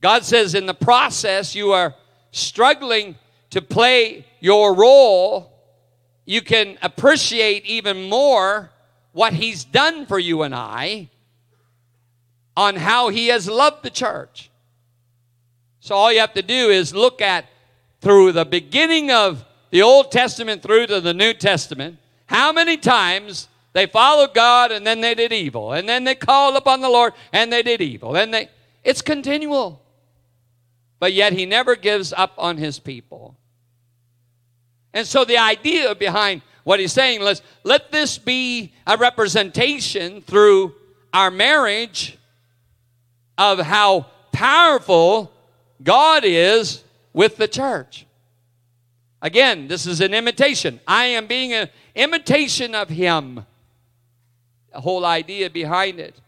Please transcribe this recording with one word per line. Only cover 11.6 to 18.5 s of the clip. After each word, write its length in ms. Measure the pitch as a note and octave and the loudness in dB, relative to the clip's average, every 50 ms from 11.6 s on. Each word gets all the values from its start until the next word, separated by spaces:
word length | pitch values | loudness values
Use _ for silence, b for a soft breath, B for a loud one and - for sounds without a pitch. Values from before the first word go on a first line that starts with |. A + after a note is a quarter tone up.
| _ _ _ _ _ _ _ _ _ _ _ _ _ _ _ _ _ _ _ | _ _ _ _ _ _ _ _ _ _ _ _ _ _ _ _ _ _ _
on 180 | - G3 G3+ G3 | -2 -2 0 -2
how 340 | F#3+ D#3 F#3 A3 B3 B3 A#3 | -2 -2 0 0 0 0 0
he 200 | G3 A#3 A#3 A#3 | -2 -2 -2 0
has 200 | A#3+ A#3 F#3 F#3 | 0 -2 -2 -4
loved 360 | G#3+ A#3 C#4 D4+ D4 D4+ - | 0 2 2 2 0 -2 -16
the 60 | B3 | -12
church." 600 | - - B3+ A3 F3+ D#3 - - _ - - _ _ _ _ _ _ _ _ _ _ _ _ _ _ _ _ _ _ _ _ _ _ _ _ _ _ _ | -10 -6 -6 -6 -6 -8 -14 -16 _ -20 -20 _ _ _ _ _ _ _ _ _ _ _ _ _ _ _ _ _ _ _ _ _ _ _ _ _ _ _
So 160 | _ - G#3 | _ -4 0
all 180 | G3 G3+ A3+ A#3 | 2 2 4 4
you 60 | A3 | 2
have 160 | A3 A3 - | 0 0 -2
to 80 | G3 F#3+ | -8 -6
do 280 | F3+ A#3 C4 B3+ A3 | -4 -2 0 2 2
is 220 | G3+ F#3+ F3+ D3 D3+ | 2 2 0 -2 -2
look 300 | G3 A3+ B3+ B3+ - G#3+ | 0 0 0 0 0 -4
at 240 | G3 F#3 E3+ - _ _ _ _ _ _ _ _ _ _ _ | -2 -2 -4 -6 _ _ _ _ _ _ _ _ _ _ _
through 320 | - F#3+ G3+ G3 F#3+ F#3 F3 | 0 4 6 6 6 6 4
the 120 | E3 E3 | 0 -2
beginning 680 | D3 | -2